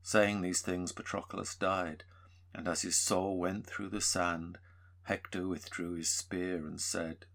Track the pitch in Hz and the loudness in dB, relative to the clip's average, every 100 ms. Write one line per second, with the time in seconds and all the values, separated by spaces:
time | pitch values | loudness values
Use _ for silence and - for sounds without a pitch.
0 | - 107 104 104 90 90 - 90 90 - | 4 6 6 4 2 0 0 -2 -2 -6
1 | - 98 - 101 92 - 95 95 87 78 | -4 -4 -4 -6 -6 0 2 2 0 -4
2 | - - - - - - 82 82 90 - | -14 -20 -20 -20 -14 -6 -2 0 2 2
3 | - 92 95 92 90 101 - - 101 101 | 4 4 2 2 0 0 -4 -8 -4 -2
4 | - 95 87 82 85 90 - - - - | 0 2 2 0 -4 -10 -18 -20 -20 -18
5 | - 98 - 95 92 85 - - 87 85 | -2 -2 -2 -2 -2 -4 -6 -6 -4 -2
6 | 80 - - 92 90 90 76 - - 90 | 0 -2 -2 -2 -2 -2 -4 -6 -4 -2
7 | 82 82 - | -4 -6 -14